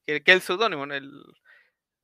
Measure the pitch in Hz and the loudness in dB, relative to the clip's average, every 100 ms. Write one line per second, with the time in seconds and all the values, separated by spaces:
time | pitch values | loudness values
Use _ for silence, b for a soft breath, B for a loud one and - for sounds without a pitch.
0 | - 151 180 185 - 185 226 151 139 139 | -6 0 4 4 2 -2 -2 -4 -10 -12
1 | 139 - - _ b b b _ _ _ | -14 -20 -20 _ b b b _ _ _